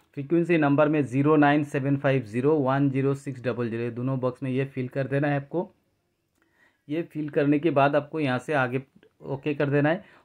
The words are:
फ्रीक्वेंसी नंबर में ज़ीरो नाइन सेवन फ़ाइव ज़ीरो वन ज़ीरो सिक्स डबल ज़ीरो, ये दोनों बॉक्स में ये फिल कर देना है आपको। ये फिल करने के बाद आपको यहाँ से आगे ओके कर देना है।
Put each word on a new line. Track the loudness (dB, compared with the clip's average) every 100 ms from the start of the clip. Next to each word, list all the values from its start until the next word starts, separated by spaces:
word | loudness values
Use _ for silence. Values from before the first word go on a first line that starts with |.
| _ -12
फ्रीक्वेंसी | -2 0 2 2
नंबर | 4 4 4
में | 2
ज़ीरो | 0 2 4 4
नाइन | 4 4 0
सेवन | -2 -2 0
फ़ाइव | 0 0
ज़ीरो | -2 -2 2 2
वन | 2 2 0
ज़ीरो | 0 -2 -2
सिक्स | -8 -8
डबल | -6 -4 -4
ज़ीरो, | -4
ये | -6
दोनों | -4 -4 -2
बॉक्स | -4 -4
में | -4
ये | -4 -4
फिल | -6 -6
कर | -6 -4
देना | -2 0
है | -2
आपको। | -4 -6 -6 _ _ _ _ _ _ _ _ _ _ _ -8
ये | -8
फिल | -6 -8 -4
करने | 0 2 4
के | 4
बाद | 4 4 2
आपको | -2 -4
यहाँ | -2 -2
से | -2
आगे | -2 0 -4 -8 _ _ _
ओके | -10 -6 -4
कर | -2 0
देना | 2 2
है। | -2 -6 -20